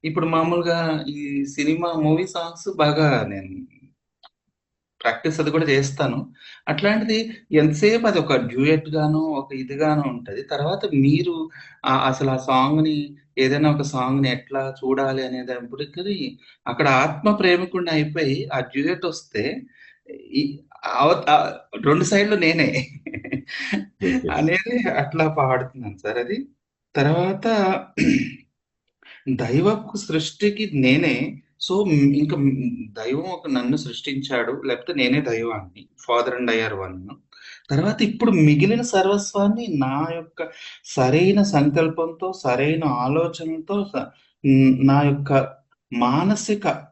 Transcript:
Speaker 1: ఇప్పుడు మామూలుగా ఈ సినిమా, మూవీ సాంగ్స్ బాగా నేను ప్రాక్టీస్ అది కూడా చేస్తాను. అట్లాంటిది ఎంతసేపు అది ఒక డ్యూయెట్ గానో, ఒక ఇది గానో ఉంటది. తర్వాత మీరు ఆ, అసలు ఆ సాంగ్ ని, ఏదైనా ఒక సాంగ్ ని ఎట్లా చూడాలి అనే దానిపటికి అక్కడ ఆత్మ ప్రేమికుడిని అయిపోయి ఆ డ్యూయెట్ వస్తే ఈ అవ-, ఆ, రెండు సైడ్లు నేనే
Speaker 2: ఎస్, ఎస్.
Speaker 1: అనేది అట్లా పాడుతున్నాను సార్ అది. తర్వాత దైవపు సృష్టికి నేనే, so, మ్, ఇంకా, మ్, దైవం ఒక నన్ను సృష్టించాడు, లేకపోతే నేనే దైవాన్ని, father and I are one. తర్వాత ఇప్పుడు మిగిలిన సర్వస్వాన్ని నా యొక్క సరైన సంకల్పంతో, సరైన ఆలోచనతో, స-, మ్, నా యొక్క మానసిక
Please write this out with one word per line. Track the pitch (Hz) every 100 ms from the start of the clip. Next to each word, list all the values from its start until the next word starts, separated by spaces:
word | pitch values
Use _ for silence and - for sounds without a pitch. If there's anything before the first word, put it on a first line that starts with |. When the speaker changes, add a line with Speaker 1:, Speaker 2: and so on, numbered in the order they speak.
Speaker 1:
ఇప్పుడు | 160 156 165
మామూలుగా | 165 165 175 170 170 165 156 143
ఈ | 147 143 139 139
సినిమా, | 147 147 160 170
మూవీ | 160 151 160 185
సాంగ్స్ | 175 170 170 202 185
బాగా | 151 147 151 127 104
నేను | 98 95 95 - _ _ _ _ _ - _ _ _ _ _ _ _
ప్రాక్టీస్ | 117 - 160 156
అది | 151
కూడా | 160
చేస్తాను. | 151 139 135 - 135 131 - _ - - -
అట్లాంటిది | - 202 220 214 220 226 - _
ఎంతసేపు | 151 151 151 208 233 233
అది | 180
ఒక | - 131
డ్యూయెట్ | 120 120 143 156 156
గానో, | 156 151 156
ఒక | 160 143 139
ఇది | 135 131
గానో | 139 156 151 139
ఉంటది. | 120 - 101
తర్వాత | 139 143 151 196 208
మీరు | 143 135 156 180 165 160 - - - 131
ఆ, | 131
అసలు | 131 131 139
ఆ | 131
సాంగ్ | 135 131 135 156
ని, | 156 151 143 - _ -
ఏదైనా | 131 143 151
ఒక | 147
సాంగ్ | 139 131 127 135
ని | 135
ఎట్లా | 123 - 135 135 131
చూడాలి | 131 131 135 135 127
అనే | 127
దానిపటికి | 127 123 120 135 143 170 190 196 131 - _ _ -
అక్కడ | 131 147
ఆత్మ | 131 156 151 208
ప్రేమికుడిని | 208 185 175 185 185 175
అయిపోయి | 156 151 156 143 135 -
ఆ | 139
డ్యూయెట్ | 123 135 151 180 175
వస్తే | 156 - 107 123 262 - _ - _ -
ఈ | - - 143 143 143 _ -
అవ-, | - 120 147 - -
ఆ, | 147 - - - -
రెండు | 143 156
సైడ్లు | 185 196 208 202
నేనే | 165 165 131
Speaker 2:
ఎస్, | 123 131 - - - - 135 - - - 202 - _
ఎస్. | 185 170 160
Speaker 1:
అనేది | 160 156 185 214 247 190
అట్లా | - 139 160 156
పాడుతున్నాను | 156 131 127 127 131 110 98
సార్ | 104 120
అది. | 120 226 277 _ _ _ _ 147
తర్వాత | 143 170 185 196 233 220 190 196 - - - - - - _ _ _ _ _ _ _ - -
దైవపు | 123 113 135 190 214 - 202
సృష్టికి | - 156 156 - 208 202 214
నేనే, | 151 127 143 170 120 143 - _ _ -
so, | 190 202
మ్, |
ఇంకా, | 151 143 143 151 165
మ్, | 139 127 123 - 107
దైవం | 110 113 139
ఒక | 185 - 156
నన్ను | 127 123 151
సృష్టించాడు, | 139 117 - 135 131 123 117 135 135
లేకపోతే | 120 -
నేనే | 147 123 143
దైవాన్ని, | 131 113 117 107 92 - - _ -
father | 120 123 123
and | 123
I | 113 110
are | 101 95
one. | 92 95 135 _ _ - - -
తర్వాత | 143 190 -
ఇప్పుడు | 214 - 226
మిగిలిన | 185 151 147 196 233
సర్వస్వాన్ని | - 196 190 202 - 202 202 226 226
నా | 147 131 139 165
యొక్క | 170 165 - 160 - - -
సరైన | - - 127 151 185 202
సంకల్పంతో, | 202 156 147 147 160 165 165 165 185
సరైన | 185 135 123 147 160
ఆలోచనతో, | 151 123 127 151 170 165 160 160 156 202 202 -
స-, | - _ _ _ 139
మ్, | 135 135 131 135
నా | 139
యొక్క | 147 143 - 135 131 - _ _ _
మానసిక | 120 120 143 190 208 - 202 165 135 -